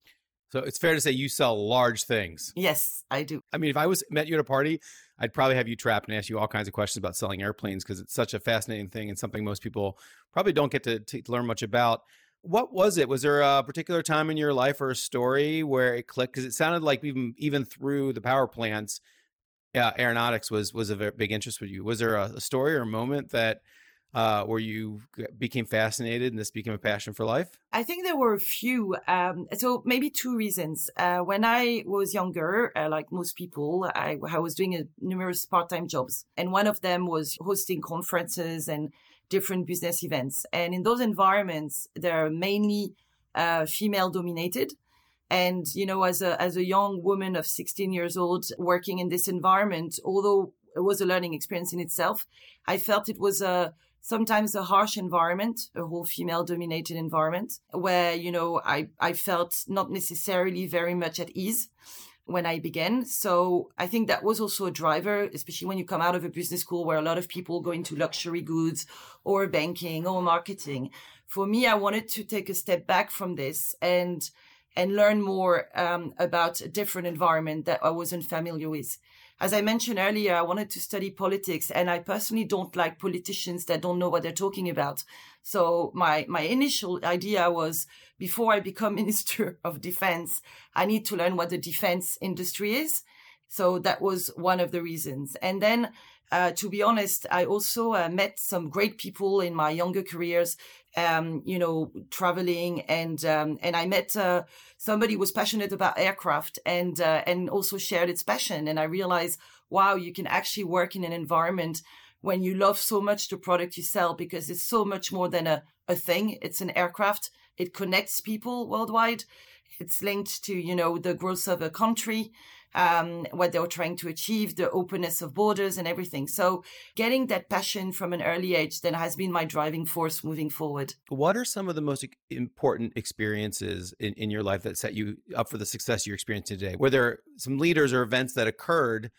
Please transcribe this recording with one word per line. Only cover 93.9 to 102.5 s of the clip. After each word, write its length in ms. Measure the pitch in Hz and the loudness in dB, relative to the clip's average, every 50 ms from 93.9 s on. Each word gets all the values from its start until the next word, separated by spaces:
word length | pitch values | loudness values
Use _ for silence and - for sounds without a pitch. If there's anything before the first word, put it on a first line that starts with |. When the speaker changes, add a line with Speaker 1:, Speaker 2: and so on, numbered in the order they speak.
| - - | 0 2
Speaker 2:
was 300 | 170 196 190 180 - - - | 0 0 0 0 -2 -4 -6
one 220 | - 170 180 185 180 | 0 2 2 4 4
of 120 | 175 170 | 2 0
the 120 | 170 175 | 0 -4
reasons. 540 | 170 165 165 160 151 147 135 135 143 135 - - | -4 -4 -6 -6 -6 -6 -6 -6 -8 -8 -8 -4
And 180 | - 185 185 196 | -4 -2 0 2
then, 320 | 202 214 226 233 240 - - - - - - _ _ _ | 2 4 4 2 0 -2 -4 -12 -20 -20 -20 _ _ _
uh, 200 | - 180 180 175 | 0 2 2 2
to 180 | 170 - 208 202 | 2 -2 -4 -2
be 120 | 185 202 | 0 2
honest, 440 | 202 214 233 214 202 185 - - - - | 4 4 4 4 2 0 -2 -4 -2 0
I 140 | - 180 180 | 2 2 2
also, 480 | - 202 208 208 - - 233 226 226 | 2 2 0 0 0 0 0 0 2
uh, 160 | 220 190 170 165 | 2 2 2 2
met 320 | 175 190 196 202 - - | 2 0 0 0 -2 -6
some 300 | - - 196 180 170 151 | -6 -4 -2 -2 -4 -2
great 260 | 143 190 208 214 - | 0 0 0 0 0
people 460 | - - 196 - - 196 196 196 196 | -6 -10 -12 -6 -2 0 2 4 2
in 120 | 185 175 170 | 2 2 2
my 160 | 165 151 151 | 2 2 2
younger 320 | 160 165 175 180 185 196 | 2 2 0 0 0 -2
careers, 540 | 190 190 180 165 170 170 175 170 175 170 - - - - - - _ _ - | -4 -4 -6 -4 -2 2 2 2 2 2 -2 -6 -12 -18 -20 -20 _ _ -2
um, 460 | 170 170 170 165 160 165 165 160 151 - | 0 2 4 2 2 0 -2 -4 -4 -4
you 140 | - 185 180 | -2 0 0
know, 340 | 175 165 165 160 156 - - 98 - - | 2 2 2 0 -2 -4 -6 -12 -14 -12
traveling. 720 | - - 190 180 175 185 180 175 | -4 0 2 2 2 2 0 0